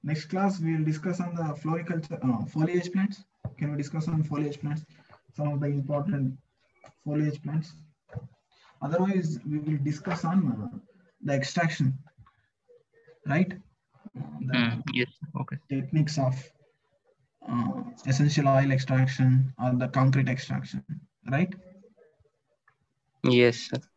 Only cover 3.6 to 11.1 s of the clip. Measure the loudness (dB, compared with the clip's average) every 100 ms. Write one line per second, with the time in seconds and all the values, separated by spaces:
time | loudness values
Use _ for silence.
3.6 | -4 -4 -4 -4 -2 0 0 0 -2 -4
4.6 | -4 -6 -8 -20 _ -20 _ -6 -4 -2
5.6 | -2 -2 -2 -2 -2 0 -2 -4 _ _
6.6 | _ _ -20 _ -4 0 0 -2 -4 -4
7.6 | -4 -12 -20 _ _ -14 -14 _ _ _
8.6 | _ _ -2 2 2 2 0 -4 -4 -4
9.6 | -2 0 0 -2 -4 -2 2 2 2 -2
10.6 | -6 -10 -18 _ _